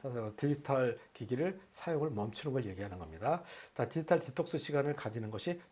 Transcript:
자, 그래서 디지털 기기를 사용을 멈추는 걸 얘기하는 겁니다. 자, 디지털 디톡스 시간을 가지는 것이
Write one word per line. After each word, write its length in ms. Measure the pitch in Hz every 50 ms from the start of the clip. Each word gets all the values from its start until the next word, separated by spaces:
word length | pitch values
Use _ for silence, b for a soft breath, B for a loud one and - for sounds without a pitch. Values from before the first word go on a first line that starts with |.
자, 80 | - 139
그래서 240 | 120 120 110 107 107
디지털 640 | - - 143 143 143 143 - 139 131 127 120 113 - - - -
기기를 480 | - 117 104 123 127 160 185 190 190 - -
사용을 400 | - - - 175 165 143 151 160
멈추는 420 | - 101 208 113 107 - - 147
걸 140 | 131 135 117
얘기하는 320 | 101 92 98 101 98 92
겁니다. 460 | 87 82 78 80 82 104 135 170 175 B B B B B B -
자, 120 | - 123
디지털 320 | - - 165 156 - 180 160
디톡스 360 | - - - - 170 - -
시간을 380 | 147 - - 147 143 139 147 143
가지는 340 | - - 110 107 117 110 107
것이 320 | 110 - - 175 175 175 B B